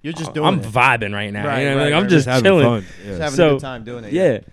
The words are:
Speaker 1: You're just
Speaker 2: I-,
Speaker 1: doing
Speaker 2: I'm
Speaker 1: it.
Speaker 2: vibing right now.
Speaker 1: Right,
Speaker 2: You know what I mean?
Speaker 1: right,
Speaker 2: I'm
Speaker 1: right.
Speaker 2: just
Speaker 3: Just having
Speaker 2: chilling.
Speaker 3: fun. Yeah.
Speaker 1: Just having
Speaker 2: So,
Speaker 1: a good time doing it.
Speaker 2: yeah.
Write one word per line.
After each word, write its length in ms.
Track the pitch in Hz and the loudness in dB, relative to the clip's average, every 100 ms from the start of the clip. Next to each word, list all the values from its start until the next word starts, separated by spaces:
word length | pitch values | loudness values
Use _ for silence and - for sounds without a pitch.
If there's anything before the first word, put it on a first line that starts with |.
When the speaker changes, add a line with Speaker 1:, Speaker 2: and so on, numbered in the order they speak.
Speaker 1:
You're 100 | 147 | -12
just 180 | 160 160 | -10 -8
Speaker 2:
I-, 20 | |
Speaker 1:
doing 140 | 156 156 | 0 2
Speaker 2:
I'm 120 | 185 | 2
Speaker 1:
it. 60 | 113 | 0
Speaker 2:
vibing 480 | 117 127 120 104 | 2 4 2 -2
right 180 | 101 104 | -6 -6
now. 160 | 104 143 | -6 -4
Speaker 1:
Right, 140 | 135 | -2
Speaker 2:
You 80 | 139 | -2
know 60 | 139 | 0
what 60 | |
I 40 | 147 | 0
mean? 80 | |
Speaker 1:
right, 40 | 151 | 0
Speaker 2:
I'm 60 | |
Speaker 1:
right. 60 | 196 | 2
Speaker 2:
just 160 | 165 127 | 2 2
Speaker 3:
Just 20 | |
having 160 | 127 | 2
Speaker 2:
chilling. 200 | 190 185 120 113 | 4 4 4 0
Speaker 3:
fun. 40 | 95 - | -6 -16
Yeah. 40 | 101 | -12
Speaker 1:
Just 120 | 98 | -8
having 140 | 151 135 | -4 2
Speaker 2:
So, 100 | 160 | 2
Speaker 1:
a 60 | |
good 80 | 139 | 2
time 220 | 135 123 110 | -4 -12 -14
doing 180 | 120 | -14
it. 80 | 110 | -6
Speaker 2:
yeah. 260 | 165 185 113 - | -2 0 -2 -8